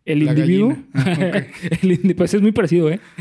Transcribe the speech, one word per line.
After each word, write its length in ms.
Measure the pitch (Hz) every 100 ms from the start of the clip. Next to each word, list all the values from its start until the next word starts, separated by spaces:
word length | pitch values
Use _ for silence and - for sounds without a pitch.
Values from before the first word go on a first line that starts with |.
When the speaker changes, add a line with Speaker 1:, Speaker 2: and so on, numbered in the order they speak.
Speaker 1:
El 200 | - 151
Speaker 2:
La 80 | 151
Speaker 1:
individuo. 360 | 151 170 190 226
Speaker 2:
gallina. 200 | 311 -
Ah, 440 | 135 180 170 185 165
ok. 60 | 127 - 170
Speaker 1:
<laughs> 100 | 165
El 80 | 190 175
indi-, 140 | 190
pues 180 | 175 170
es 60 | 208
muy 100 | 208
parecido, 360 | 214 180 170 156
¿eh? 100 | 180 - -